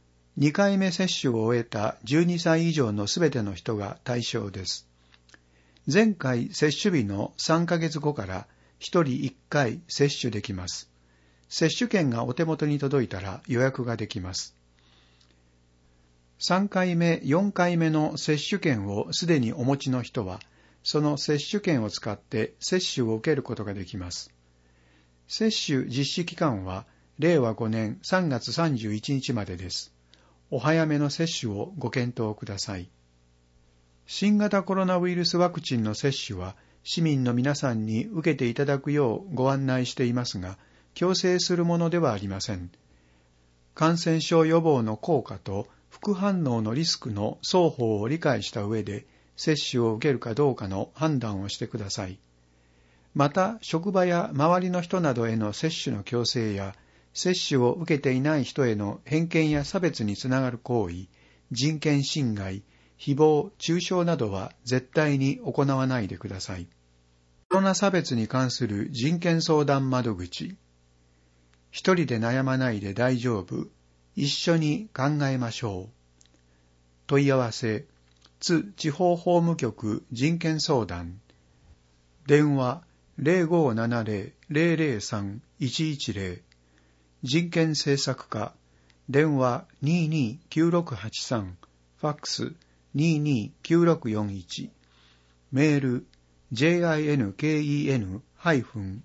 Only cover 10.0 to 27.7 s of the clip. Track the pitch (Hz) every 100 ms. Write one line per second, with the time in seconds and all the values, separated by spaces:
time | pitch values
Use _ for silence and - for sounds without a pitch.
10 | 143 - 123 104 - 95 90 - - _
11 | _ _ _ _ - - 160 - 233 202
12 | 143 117 120 123 160 151 151 147 139 139
13 | 110 95 95 95 - 120 131 135 120 110
14 | 107 107 90 87 - _ _ _ _ _
15 | _ _ _ _ _ _ _ _ _ _
16 | _ _ _ - - 180 202 190 185 170
17 | 170 165 - 160 202 190 175 170 160 156
18 | 151 139 - 151 - 196 165 117 101 101
19 | - 151 170 156 117 - 127 139 139 127
20 | 120 131 95 92 - _ _ _ - 151
21 | 147 147 - 147 147 208 190 143 107 -
22 | 113 101 - 113 110 - - 185 180 -
23 | 113 110 156 139 120 110 104 101 90 101
24 | 87 - - _ _ _ _ _ _ _
25 | _ _ - - 220 214 - 135 - 123
26 | 143 - 170 - 160 104 92 92 - _
27 | _ - 156 165 117 110 113